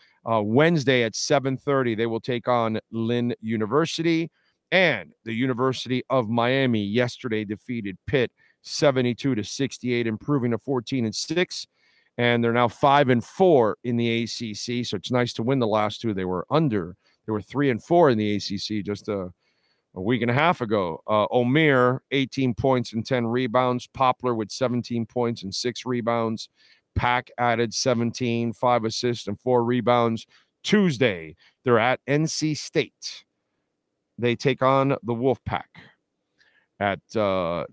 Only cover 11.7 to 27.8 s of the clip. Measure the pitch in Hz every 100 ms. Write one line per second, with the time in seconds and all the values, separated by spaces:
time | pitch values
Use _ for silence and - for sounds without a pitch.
11.7 | _ _ _ _ - 120 120 117 117 120
12.7 | - 143 143 131 123 - - 185 143 107
13.7 | - 123 117 117 117 117 - 117 101 -
14.7 | 120 120 98 - 123 120 - 117 135 113
15.7 | 107 104 - 117 95 92 90 - 151 160
16.7 | 107 85 90 _ _ - 107 - 127 143
17.7 | 113 - 175 151 110 104 101 - 98 -
18.7 | 107 95 101 - 101 90 - _ _ _
19.7 | _ _ 92 95 123 117 127 165 180 113
20.7 | 107 90 78 - 107 104 123 123 147 156
21.7 | 131 123 127 - 139 131 - 127 - 135
22.7 | 127 117 113 - 127 117 123 127 123 127
23.7 | 123 - - 127 - 123 113 104 - 123
24.7 | 123 - 117 110 123 117 117 95 - 123
25.7 | - 123 123 113 117 113 110 - _ _
26.7 | _ _ - 123 123 - - 120 117 117
27.7 | -